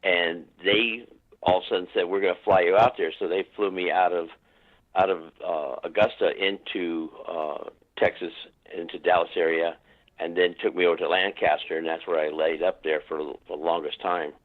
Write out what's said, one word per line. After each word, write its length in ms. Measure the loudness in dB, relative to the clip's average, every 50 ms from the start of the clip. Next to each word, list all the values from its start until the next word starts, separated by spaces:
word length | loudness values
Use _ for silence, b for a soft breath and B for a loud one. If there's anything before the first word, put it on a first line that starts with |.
And 420 | 2 2 2 2 2 0 -2 -4 -8 -16 _ _ 0
they 420 | 2 2 2 2 0 -2 -6 -10 -16 -20 _ _ _ -20 _
all 160 | 0 2 2 2
of 60 | 2
a 40 | 0
sudden 200 | -2 -2 -2 -2 0
said, 100 | -2 0
We're 160 | 0 0 0
gonna 140 | 0 0 0 -2 2
fly 180 | 4 4 6
you 140 | 6 6 6
out 200 | 6 6 6 4
there. 160 | 2 -4 -4 -2 -4
So 100 | -4 -2
they 180 | -2 -2 -2 -4 _
flew 140 | -2 -2 -2
me 200 | 0 -2 -2 0
out 220 | 2 4 4 4
of, 160 | 2 0 -4 -6 -10 _ b b b b b b b b b _ _
out 160 | 2 2 2
of, 120 | 2 -2 -4 -14 -18 _ -6
uh, 320 | -4 -4 -2 -4 -4 -8 -8 -8
Augusta 480 | -6 2 2 2 2 2 0 0 0 0
into, 720 | 2 -2 -2 -2 -2 -8 -8 -6 -4 -2 -2 -2 -4 -6 -8 -10 -14 -12 -8
uh, 420 | -6 -4 -4 -4 -6 -8 -10 -14 -16 _ _ _ _ 0
Texas, 340 | 0 0 0 -2 -10 -10 -10 -12 -18 -20 _ _ _ -14 -10
into 220 | -10 -10 -10 -10 -4
Dallas 320 | 2 4 4 4 4 2 0
area, 400 | 0 2 2 2 2 0 -2 -2 -6 b b b b b b b _
and 180 | -8 -6 0
then 180 | 2 2 2 2 0
took 120 | -4 -4 0
me 120 | 2 4
over 100 | 4 4
to 120 | 2 0 0
Lancaster, 680 | 0 2 0 0 -2 0 0 2 2 0 -2 -4 -6 -4
and 80 | -4
that's 200 | -4 -6 -6 -4
where 120 | -2 -2 0
I 120 | 0 -2
laid 320 | -2 0 0 0 0 0
up 200 | 0 -2 -2 -2
there 200 | _ -2 -2 -2 -2 -6
for 260 | -8 -6 -6 -8 -8 -14 _ _
the 60 | -12
longest 460 | -6 -2 -2 -2 0 -2 -6 -8 -6
time. 320 | -4 -2 -2 -2 -4 -6 -10 -14